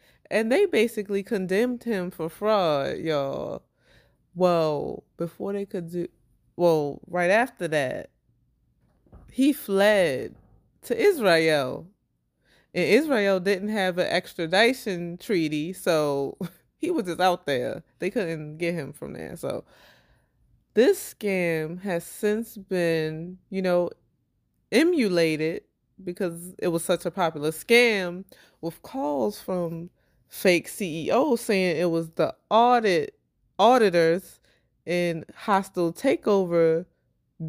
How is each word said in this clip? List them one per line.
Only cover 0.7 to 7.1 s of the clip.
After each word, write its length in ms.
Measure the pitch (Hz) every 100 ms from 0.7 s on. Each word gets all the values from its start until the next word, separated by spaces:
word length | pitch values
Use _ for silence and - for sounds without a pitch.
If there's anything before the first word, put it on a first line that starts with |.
| 269 220 - 202 202
condemned 600 | 196 214 185 190 247 240
him 260 | 233 202 180
for 180 | - 165
fraud, 720 | - 208 214 170 147 135 -
y'all. 640 | 160 151 139 135 - - - _ _ _ _ _ _
Well, 680 | 175 180 170 156 147 139 - - -
before 360 | 170 - 196
they 120 | 202 202
could 240 | 190 170
do, 180 | 175 165 _ _ _ _ -
well, 440 | 175 156 143 -
right 220 | -